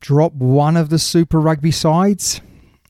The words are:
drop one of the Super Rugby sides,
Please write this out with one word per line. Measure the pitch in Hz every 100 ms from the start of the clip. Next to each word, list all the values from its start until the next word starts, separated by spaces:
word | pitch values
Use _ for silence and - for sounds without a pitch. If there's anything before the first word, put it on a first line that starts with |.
drop | - 143 165
one | 147 127 135 147 170
of | 151
the | 160
Super | - 175 165 160
Rugby | 156 156 160
sides, | - 165 160 196 196 - - - - _ _ _